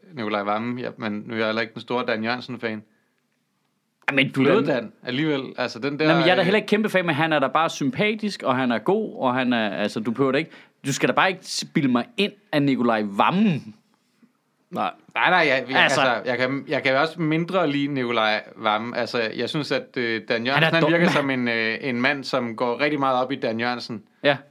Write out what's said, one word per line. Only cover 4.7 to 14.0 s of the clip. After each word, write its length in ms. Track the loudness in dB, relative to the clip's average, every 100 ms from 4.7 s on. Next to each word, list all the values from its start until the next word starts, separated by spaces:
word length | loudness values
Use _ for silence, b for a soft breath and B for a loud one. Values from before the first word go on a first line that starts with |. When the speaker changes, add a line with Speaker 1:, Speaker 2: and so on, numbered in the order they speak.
Speaker 1:
Dan, 180 | -2 -4 -12
alligevel. 380 | -6 -2 0 -2 -4 -6
Altså, 220 | -6 -4
den 200 | -4 0
der, 80 | 2
Speaker 2:
Nå, 60 |
men 80 | 4
jeg 80 | 4
er 60 | 4
da 60 |
Speaker 1:
øh, 40 | 4
Speaker 2:
heller 120 | 2
ikke 100 | 2
kæmpe 220 | 0 2
fan, 160 | 0 2
men 100 | 0
han 180 | 2
er 60 | 2
da 80 | 2
bare 220 | 2 0
sympatisk, 720 | 0 -2 0 -2 -2 -6 -4
og 120 | -2 0
han 160 | 0
er 80 | 0
god, 360 | 0 0 -2 -2
og 140 | -2
han 200 | 0 0
er, 160 | 0 0
altså, 300 | -2 -2 -2
du 120 | -4
behøver 200 | 0 2
da 60 | 0
ikke, 140 | -2 B B _ -6
du 80 |
skal 160 | -2 0
da 40 |
bare 160 | 2 2
ikke 160 | 0 -8 -10 -4
bilde 140 | 0 2
mig 180 | 2 -2 -2
ind, 140 | -4 -4 -4
at 100 | 0
Nicolai 400 | 2 2 2 0
Wammen 720 | 0 2 2 4 2 0 -6 -20 _ _